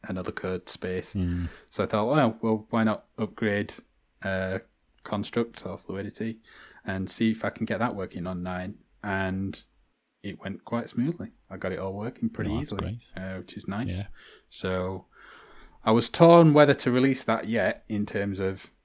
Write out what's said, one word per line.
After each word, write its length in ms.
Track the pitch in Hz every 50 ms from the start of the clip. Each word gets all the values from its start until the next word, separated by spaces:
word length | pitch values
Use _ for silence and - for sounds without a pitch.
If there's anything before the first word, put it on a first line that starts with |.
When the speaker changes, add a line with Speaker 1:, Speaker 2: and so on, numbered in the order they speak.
| -
Speaker 1:
another 280 | - 92 92 90 -
code 380 | - - - 92 92 90 - -
space. 440 | - - - 92 92 92 - - -
Speaker 2:
Mm. 360 | 101 90 87 87 87 85 82 - - - _
Speaker 1:
So 140 | - - 98
I 40 | 90
thought, 180 | - 104 107 120
"Well, 300 | 147 156 131 113 110 -
well, 260 | - 113 110 107 107 -
why 140 | - 113 113
not 220 | 110 104 - - _ _ -
upgrade, 560 | 113 - - - 117 107 101 104 104 - - - - _ _ _ _ _ _ _ -
uh, 360 | 98 95 95 95 95 95 95 - _ _ _ _ _ _ _ -
Construct 640 | - 110 101 95 - - 120 117 120 - - -
or 120 | 95 92 -
Fluidity 640 | - - 92 98 101 104 - - 110 113 110 - _ - - - - - - - -
and 240 | - 95 95 95 -
see 220 | - - 117 110
if 120 | 107 - -
I 40 | 101
can 160 | - - 113
get 140 | - 110 92
that 160 | 113 123 -
working 300 | 101 92 87 - 90 85 92
on 140 | 92 87 90
nine?" 320 | 92 90 90 92 92 - - _ _ _ _ -
And 580 | 104 98 95 95 92 92 95 98 95 - - - _ _ _ _ _ _ _ _ _ _ _ -
it 160 | 101 85 -
went 260 | - 98 98 - -
quite 240 | - 117 117 117 -
smoothly. 420 | - 120 123 156 170 - - - - _ _ -
I 80 | 95 92
got 140 | - 92
it 80 | 92 -
all 140 | 95 95 98
working 360 | 101 107 131 131 - 117 113
pretty 220 | - - 104 104
Speaker 2:
Oh, 40 | 104 123
that's 160 | 151 - 104
Speaker 1:
easily, 80 | 95 - 87 113 117 - - -
Speaker 2:
great. 80 | 95 95
Speaker 1:
uh, 140 | 95 92 92
which 180 | 87 - -
is 120 | 104 - -
nice. 200 | 98 104 98 95
Speaker 2:
Yeah. 180 | 90 92 101 - - - - - - - _ _
Speaker 1:
So 560 | - - - 92 92 92 92 92 95 92 - _ _ - - - - - - - - - - - - - -
I 60 | -
was 180 | 220 233 226 -
torn 440 | - - 170 170 170 170 165 160 147
whether 200 | 147 147 143 135
to 180 | - - 127
release 320 | 120 127 131 135 131 - -
that 240 | - 110 - 82 101
yet, 380 | 117 110 92 104 110 - - -
in 180 | 110 104 101
terms 340 | - - 104 101 101 95 95
of 280 | 98 95 95 92 - - _ _ _